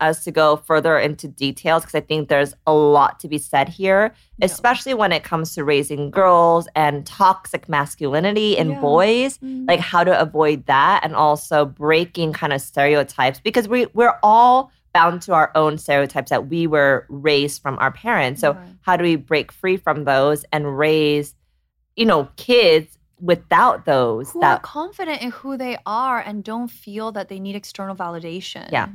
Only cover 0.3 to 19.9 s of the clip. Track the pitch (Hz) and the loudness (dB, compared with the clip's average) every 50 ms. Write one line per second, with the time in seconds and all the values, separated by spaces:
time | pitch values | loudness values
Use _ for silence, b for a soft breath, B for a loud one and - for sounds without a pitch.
0.3 | 151 160 156 151 151 147 - - 160 156 147 165 160 139 101 151 151 - - 143 | 0 2 2 4 2 0 0 0 0 2 2 2 2 2 0 -2 -4 -6 -12 -16
1.3 | 135 - 139 139 135 - - 170 160 165 - - - 151 - - 156 156 147 - | -10 -6 -6 -6 -6 -4 -2 0 0 0 0 -2 -6 -6 -4 -4 -4 -4 -2 0
2.3 | 151 143 143 139 - _ - 160 156 151 151 147 147 143 135 - - - - 143 | 0 0 0 0 -4 _ -2 2 2 4 4 6 6 6 4 2 0 -4 -10 -8
3.3 | 151 147 - - - 143 139 170 165 - 190 190 190 196 214 226 - b b b | -8 -8 -6 -2 0 0 0 -2 -4 -4 -2 0 2 2 2 0 -4 b b b
4.3 | b b - 190 190 - - 240 254 247 - 269 262 220 214 185 170 156 - - | b b -2 -2 -2 0 0 0 0 0 -2 -4 -2 0 0 0 0 -2 -4 -4
5.3 | 175 160 160 160 - 165 147 143 147 139 143 - 151 143 143 143 - 196 190 185 | -6 -6 -6 -6 -8 -6 -2 0 0 0 0 -2 -6 -8 -8 -4 0 2 4 6
6.3 | 180 170 170 170 170 170 170 - - 156 147 147 147 143 151 - - - 196 185 | 6 6 6 6 4 2 0 -2 -2 0 0 0 0 -2 -6 -10 -2 2 2 2
7.3 | - - - - - 165 - - 156 143 143 151 - - 151 139 135 156 175 202 | 2 2 -2 -10 -10 -10 -6 -4 -2 -2 -2 -4 -6 -8 -4 -2 -2 0 0 0
8.3 | 208 214 214 214 196 - 160 156 147 139 143 143 147 165 190 214 233 247 262 269 | 0 0 0 0 0 0 0 -2 -2 -2 0 2 4 4 4 4 2 0 -2 -4
9.3 | - - 262 262 262 262 262 208 180 180 175 - - 175 175 180 180 - 165 156 | -6 -10 -12 -12 -10 -6 -2 0 0 0 0 0 0 2 2 4 2 2 0 0
10.3 | - 151 156 151 151 139 - - 135 135 143 175 202 - - 160 156 110 156 151 | 0 0 0 0 0 -2 -2 0 2 2 4 4 2 2 0 -2 -2 0 2 2
11.3 | 147 151 - - 160 151 147 139 123 - 147 151 160 165 175 170 - 175 165 156 | 0 -2 -2 -2 0 0 0 0 -4 -4 -2 0 2 2 0 -2 -4 -6 -4 -4
12.3 | 151 - 170 147 139 135 - - - 143 139 147 151 147 135 - - - 127 131 | -4 -4 -4 -4 -4 -4 -6 -6 -2 0 2 2 2 2 0 -2 -2 -2 -2 -2
13.3 | 135 - - 226 214 254 226 208 240 247 240 - - 214 240 240 - - - 208 | -2 -4 -6 -4 -2 -2 -2 0 -2 -2 -2 -2 0 2 2 2 2 2 2 4
14.3 | 214 226 240 247 254 262 269 - _ _ _ _ - 170 165 175 170 180 - - | 6 6 6 6 4 2 0 -4 _ _ _ _ 2 2 2 2 2 -2 -4 0
15.3 | 175 156 151 - - 160 156 156 151 147 - - 143 139 143 139 - 147 127 - | 2 2 2 2 2 0 0 0 0 -4 -4 -2 0 0 0 -2 -4 -6 -4 -2
16.3 | 143 117 143 135 160 170 165 160 156 147 143 139 135 123 - - 139 139 139 151 | -2 -4 -4 -4 -4 -4 -2 0 2 2 4 4 2 0 -2 -6 -12 -4 -2 0
17.3 | 147 139 143 143 - - - 139 135 - - 135 - - - 226 233 185 139 123 | 2 2 0 -2 -6 -8 -8 -8 -4 -2 -2 -2 -4 -4 -4 -2 -2 0 0 -2
18.3 | 135 - - 147 143 - - - - _ _ - 185 170 175 170 165 147 131 - | -2 -2 -2 -2 -2 -2 -8 -20 -20 _ _ 0 0 2 2 0 0 0 -2 -2
19.3 | 160 147 123 - - _ - 185 190 190 - 165 | -2 -2 -2 -4 -8 _ -4 -2 -2 -2 -2 -2